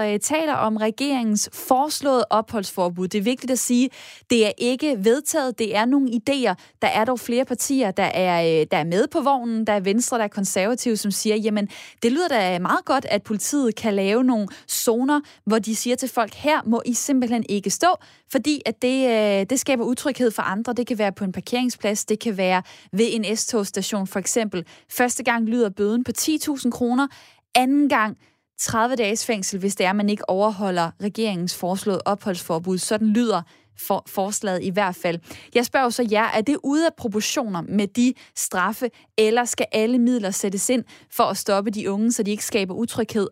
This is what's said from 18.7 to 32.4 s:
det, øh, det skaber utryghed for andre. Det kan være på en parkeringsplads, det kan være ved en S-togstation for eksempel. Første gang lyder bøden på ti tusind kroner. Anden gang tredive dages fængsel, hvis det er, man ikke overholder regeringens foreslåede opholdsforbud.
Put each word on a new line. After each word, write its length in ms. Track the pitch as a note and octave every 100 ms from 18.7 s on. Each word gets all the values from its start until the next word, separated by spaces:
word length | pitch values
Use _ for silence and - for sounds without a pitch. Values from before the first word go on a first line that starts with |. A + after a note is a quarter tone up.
| A3+
det, 240 | B3+ C4 C4
øh, 400 | A3 G#3+ G3 G3
det 100 | B3+
skaber 240 | - B3+
utryghed 460 | A#3 B3+ D4 A#3+ A#3+
for 120 | G#3+
andre. 300 | E3+ G3 A#3
Det 140 | B3 A#3
kan 120 | A3
være 140 | G#3
på 120 | F#3+
en 80 | G3
parkeringsplads, 720 | F3+ - B3 B3+ - G#3 G#3
det 160 | - G#3+
kan 160 | A#3 F#3+
være 260 | F#3 F#3 - - -
ved 140 | F#3 A3+
en 240 | A#3 G3 A3
S-togstation 680 | - A3+ G3 G3 F#3+ G#3 F#3+
for 120 | G3+
eksempel. 480 | F3+ A#3+ G#3+ F3+ E3 - -
Første 340 | - B3 -
gang 240 | A#3+ A#3 A3
lyder 220 | B3 G#3+
bøden 340 | G3 G#3 A#3+
på 80 | B3+
ti 260 | C#4+ - D4+
tusind 340 | - C4+ B3
kroner. 360 | - B3 B3 C#4 - - _ _
Anden 340 | B3 C4 C#4+ C#4+
gang 280 | C4 G#3+ - _ _ _ -
tredive 360 | - A3+ A#3+ B3+
dages 300 | G#3 A3 -
fængsel, 340 | A3 F#3+ G3
hvis 140 | G3 G3+
det 100 | F#3
er, 60 |
man 160 | G#3 G3+
ikke 220 | G#3 -
overholder 600 | F#3 G#3+ G3 G3+ F3+ E3 -
regeringens 580 | G3+ A3+ A3+ F3+ F3+ -
foreslåede 420 | F3 F#3+ G#3+ F#3 -
opholdsforbud. 720 | G3+ G#3+ F3